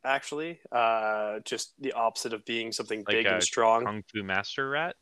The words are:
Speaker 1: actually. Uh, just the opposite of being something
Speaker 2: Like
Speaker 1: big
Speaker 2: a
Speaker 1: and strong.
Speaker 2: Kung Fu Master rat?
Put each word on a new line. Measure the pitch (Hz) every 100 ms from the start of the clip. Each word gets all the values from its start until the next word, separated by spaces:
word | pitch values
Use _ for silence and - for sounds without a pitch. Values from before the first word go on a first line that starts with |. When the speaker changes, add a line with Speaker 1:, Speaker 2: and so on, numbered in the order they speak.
| 135
Speaker 1:
actually. | 135 - 147 160 165 -
Uh, | 120 113 113 107 107 107 107
just | - 117 - _
the | 135
opposite | 120 113 - 123
of | 110 -
being | 117 113
something | 110 113 110
Speaker 2:
Like | 104
Speaker 1:
big | 110 104
Speaker 2:
a | 92
Speaker 1:
and |
strong. | - - 113 113 117
Speaker 2:
Kung | 107
Fu | - 107
Master | 98 95 101 - 135
rat? | 143 170 -